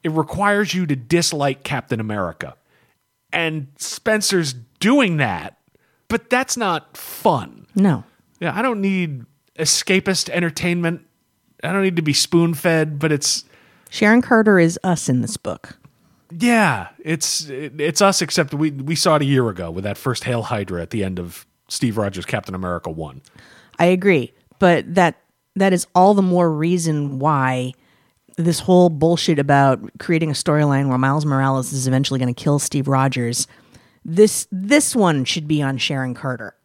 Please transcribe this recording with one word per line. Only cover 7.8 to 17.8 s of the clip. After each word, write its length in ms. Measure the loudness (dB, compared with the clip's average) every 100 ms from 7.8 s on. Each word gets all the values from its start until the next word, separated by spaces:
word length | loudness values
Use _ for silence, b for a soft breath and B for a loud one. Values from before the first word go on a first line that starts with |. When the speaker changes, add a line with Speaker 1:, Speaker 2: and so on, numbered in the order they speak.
| 2 2 -4 _ _ _
Speaker 1:
Yeah, 180 | -6 -2
I 40 |
don't 180 | -2 -2
need 460 | -2 -2 -4 -6 -14 _ _ -6
escapist 720 | -2 -2 2 0 2 -4 -2
entertainment. 760 | -2 -2 -2 -2 0 -2 -4 _ _ _ _ _ _
I 80 | -4
don't 100 | 0
need 140 | 0 0
to 60 |
be 120 | 0
spoon-fed, 840 | 0 2 2 2 0 0 2 0 -2
but 140 | 0
it's 320 | 0 -2 -6 -8 b b b b
Speaker 2:
Sharon 320 | 0 4 4
Carter 360 | 4 4 6 6
is 200 | 4 2
us 260 | -2 -2 0
in 120 | 0
this 160 | -2 -6
book. 400 | -8 -10 -14 -20 _ _ _ _ _ -2
Speaker 1:
Yeah, 520 | 2 4 2 0 -6 -12
it's, 480 | -6 -4 -2 -6 -6
it, 300 | -10 -10 -4